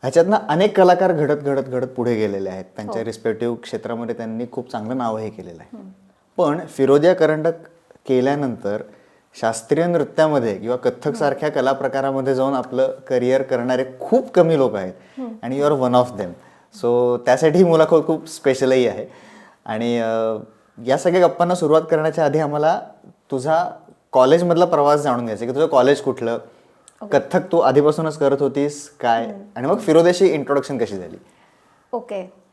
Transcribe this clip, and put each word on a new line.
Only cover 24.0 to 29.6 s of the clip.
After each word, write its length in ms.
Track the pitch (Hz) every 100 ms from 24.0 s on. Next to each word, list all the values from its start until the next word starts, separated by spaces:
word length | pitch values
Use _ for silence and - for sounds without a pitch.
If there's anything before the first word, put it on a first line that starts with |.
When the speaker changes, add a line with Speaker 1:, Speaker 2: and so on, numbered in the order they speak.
| _
Speaker 1:
कॉलेजमधला 520 | 131 127 165 175 170
प्रवास 360 | 180 151 143 147
जाणून 240 | 143 123
घ्यायचा 200 | 120 104
आहे 80 | 117
की 40 | 131
तुझं 100 | 156
कॉलेज 340 | 143 127 139
कुठलं, 380 | 135 123 117 117 - _ _ _ _ _
Speaker 2:
ओके. 160 | 208 143
Speaker 1:
कथ्थक 340 | - 180 180
तू 60 | 170
आधीपासूनच 600 | 123 135 147 151 160 151
करत 180 | 143 139
होतीस 500 | 143 139 143 147 - _
काय, 260 | 123 117 113
Speaker 2:
हं. 60 | 101 -
Speaker 1:
आणि 100 | -